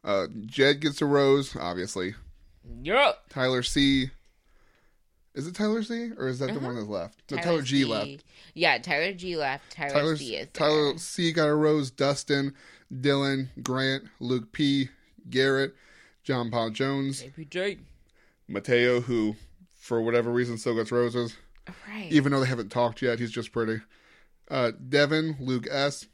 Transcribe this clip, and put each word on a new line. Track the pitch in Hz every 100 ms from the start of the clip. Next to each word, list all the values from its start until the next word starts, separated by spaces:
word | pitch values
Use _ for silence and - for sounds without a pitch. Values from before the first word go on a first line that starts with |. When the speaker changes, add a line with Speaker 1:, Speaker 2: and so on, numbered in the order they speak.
Speaker 1:
Uh, | - 98 87 113 107
Jed | - 135 143
gets | 151 139
a | 147
rose, | 143 139 139 135 -
obviously. | 87 87 92 98 90 107 - - - _ - 117
Speaker 2:
Yup. | 139 233 277 - _
Speaker 1:
Tyler | 139 127 127
C. | 123 - 139 135 131 - _ _ _ _ _ _ _ _ _ _ _
Is | - 147
it | 180
Tyler | 214 226
C? | 214 233 233 -
Or | 131
is | 127
that | 135
the | 214
Speaker 2:
Uh-huh. | 131
Speaker 1:
one | 123
that's | 104
left? | 101 101 _ -
No, | 143
Speaker 2:
Tyler | 175
Speaker 1:
Tyler | 165
G | 131 139
Speaker 2:
C. | 127
Speaker 1:
left. | 110 107 139 _ - -
Speaker 2:
Yeah, | - 165 123
Tyler | 175 147 175
G | 190 180 170
left. | 143 139 -
Tyler | - 143
Speaker 1:
Tyler, | 139 147 151
Speaker 2:
C | 139 85
is | -
Speaker 1:
Tyler | - 151 151 147
Speaker 2:
there. | 160
Speaker 1:
C | - - 170
got | 160 151
a | 151
rose. | 151 151 135
Dustin, | - 139 139 - 143 139 139 - - _
Dylan, | 131 135 139 139 135 131 -
Grant, | 123 127 135 135 - _
Luke | 123 127 110
P, | - 147 139 131 - _ - -
Garrett, | 123 135 135 135 - _ - - _
John | - 131 120
Paul | 117 113
Jones. | 110 135 139 135 135
Speaker 2:
A | 127
P | 139 151
J. | 175 196 196 - - _ _ _ _ -
Speaker 1:
Mateo, | 101 104 120 123 123
who, | 123 117 107 110 - - -
for | _ - 117
whatever | 113 120 117
reason, | 120 123 113
still | 120 113
gets | 110
roses. | 120 120 123 117 - - - - 180 -
Speaker 2:
Right. | 214 180
Speaker 1:
Even | 151 139
though | 139
they | 131
haven't | 127 101
talked | 123 120 110
yet, | 127 117
he's | 120
just | 113 107
pretty. | - 113 110 - _ _ - _ _ _
Uh, | 139 120 110 127
Devin, | 143 143 156 160 143
Luke | 127 127 113
S | 143 143 139 -